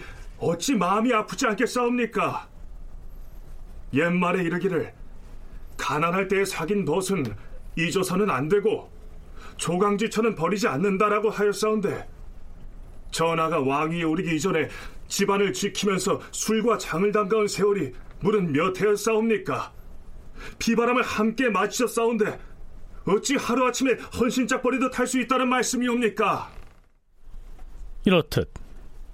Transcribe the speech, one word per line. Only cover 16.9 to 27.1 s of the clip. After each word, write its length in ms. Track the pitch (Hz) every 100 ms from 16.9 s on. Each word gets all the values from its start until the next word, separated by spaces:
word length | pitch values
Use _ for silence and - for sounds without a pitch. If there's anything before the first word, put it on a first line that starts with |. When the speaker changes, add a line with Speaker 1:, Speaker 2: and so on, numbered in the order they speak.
| 156 208
Speaker 1:
담가온 360 | 214 196 220 208
세월이 440 | 185 202 202 135 - - -
무릇 220 | 180 214
몇 360 | 175 139 190 185
해였사옵니까? 920 | 208 202 226 220 226 208 - 220 - - - - - - - - - -
비바람을 460 | - 233 233 247
함께 460 | 226 - 220 226 254
맞이셨사온데 920 | 190 202 - 226 - 226 226 190 - - - - - - - -
어찌 300 | 208 - 277
하루아침에 580 | - 247 254 240 262 220 - -
헌신짝 440 | 240 262 247 254
버리듯 340 | 247 254 254 254
할 80 | 247
수 120 | 262
있다는 300 | 240 254 254
말씀이옵니까? 1000 | 254 208 240 247 233 226 - 202 139 - - - - - _ _